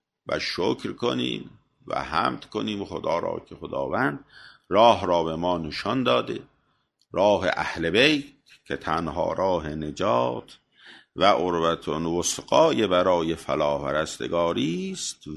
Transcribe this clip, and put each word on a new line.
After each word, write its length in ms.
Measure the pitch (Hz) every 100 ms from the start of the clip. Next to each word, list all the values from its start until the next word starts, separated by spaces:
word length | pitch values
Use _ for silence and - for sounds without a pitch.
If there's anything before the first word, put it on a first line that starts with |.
| _ _ -
و 120 | 76
شکر 540 | - - 95 127 101
کنیم 680 | - 98 123 123 - - - _ _ -
و 160 | 69
حمد 420 | 69 80 120 -
کنیم 400 | - 107 107 101
خدا 340 | 92 87 80 85
را 240 | 87 82 -
که 80 | -
خداوند 680 | 76 67 69 95 143 139 - - - - -
راه 380 | 95 117 98 92
را 180 | 87
به 120 | 82 80
ما 220 | 90 87
نشان 440 | 76 - 101 131
داده، 380 | 123 120 - - - _ _ _ _ _ -
راه 340 | 82 104 95 92
اهل 440 | - - - 82
بیت 340 | 101 147 147 143 _ _ -
که 120 | - 71
تنها 560 | - 80 82 80 82
راه 360 | 82 95 87 76
نجات 920 | 78 76 69 98 120 123 120 - - _ _ - - _ -
و 80 |
عروة 920 | 95 90 90 85 82 82 - 78 82 85
وثقای 680 | 85 - - 135 160 127 101
برای 480 | 90 92 87 82
فلاح 460 | 80 - 71 73 71
و 60 | 71
رستگاری 1040 | 73 80 - 60 85 85 90 147 175 190
است 300 | 185 - - 76